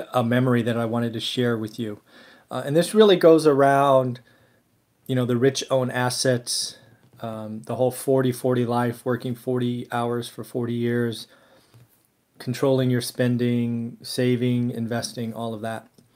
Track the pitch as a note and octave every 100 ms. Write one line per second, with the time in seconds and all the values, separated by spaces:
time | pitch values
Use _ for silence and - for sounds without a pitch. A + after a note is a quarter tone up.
0 | - B2+ A#2 B2 B2+ A#2+ A2+ A#2 A2+ A#2
1 | A#2 A2 - B2 A#2+ A2+ A2 - A2 G#2+
2 | _ - - - _ B2 C3 D#3 E3+ G#3+
3 | G#3+ F3+ E3+ D#3+ D3+ C#3 C#3 C#3 C#3 C3
4 | B2+ B2 _ _ _ _ _ _ _ _
5 | - C3 B2 A#2+ C3+ C3+ - C3+ B2+ B2
6 | B2+ B2+ C3+ B2 - - - - - _
7 | _ - A2+ A2 G#2+ A2 - A#2+ B2+ B2
8 | - C3+ C3 B2 C3 B2 A#2 A#2+ A#2+ A#2
9 | B2+ B2 B2+ A#2 - B2+ A#2+ A#2+ B2 A#2+
10 | A#2+ A#2+ A#2 - A2+ B2+ A#2+ A#2+ A#2+ A#2+
11 | A#2 A2 - _ _ _ _ - _ _
12 | _ _ _ - - B2 C#3 C3 B2+ B2
13 | A#2+ - B2 A#2+ A#2+ A#2+ A#2+ A#2 A#2 -
14 | - - B2 A#2+ B2 A#2+ A#2+ A#2 A2+ A#2
15 | - - A2+ A2 A#2 A2 A2+ A2 - _
16 | _